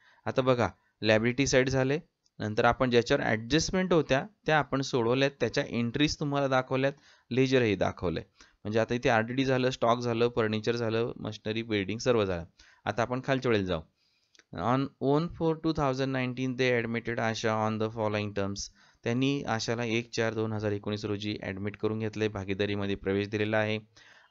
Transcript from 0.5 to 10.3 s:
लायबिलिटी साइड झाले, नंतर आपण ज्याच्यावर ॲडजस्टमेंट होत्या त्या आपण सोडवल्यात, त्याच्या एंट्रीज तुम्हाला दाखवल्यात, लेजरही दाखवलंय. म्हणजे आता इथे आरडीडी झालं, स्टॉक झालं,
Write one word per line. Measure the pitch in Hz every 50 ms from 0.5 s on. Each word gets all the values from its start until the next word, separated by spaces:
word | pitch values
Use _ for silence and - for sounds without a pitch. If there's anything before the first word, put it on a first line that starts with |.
| 123 120 107 98 - _ _ _ _ -
लायबिलिटी | 107 107 110 110 113 123 120 143 135
साइड | 127 143 127 131 135
झाले, | 135 131 131 131 143 170 - _ _ _ _ _ _ -
नंतर | 110 104 107 120 120
आपण | 120 117 - 131 127
ज्याच्यावर | 120 120 113 - 139 139 131
ॲडजस्टमेंट | 117 113 110 113 117 143 165 160 - 196 185 185 180 180
होत्या | 160 139 - 131 139 185 - _ _ -
त्या | 156 156 147
आपण | 135 - 139 135
सोडवल्यात, | 135 - 139 127 113 117 123 135 139 139 139 -
त्याच्या | 123 110 - 143 143
एंट्रीज | - - 117 117 117 - 143 147 151 - -
तुम्हाला | 156 143 139 143 143
दाखवल्यात, | 131 131 127 127 - 135 131 135 139 147 - _ - - _ _ -
लेजरही | 123 127 135 131 135 127 120 107 98
दाखवलंय. | - - 95 - - 92 85 82 85 - _ _ - - _ _ _ -
म्हणजे | 104 107 113
आता | 113 - 123
इथे | 120 123 135
आरडीडी | 117 110 113 117 123 135 131
झालं, | 131 131 127 127 131
स्टॉक | 131 - 120 113 120 123
झालं, | 120 120 117 117 120 120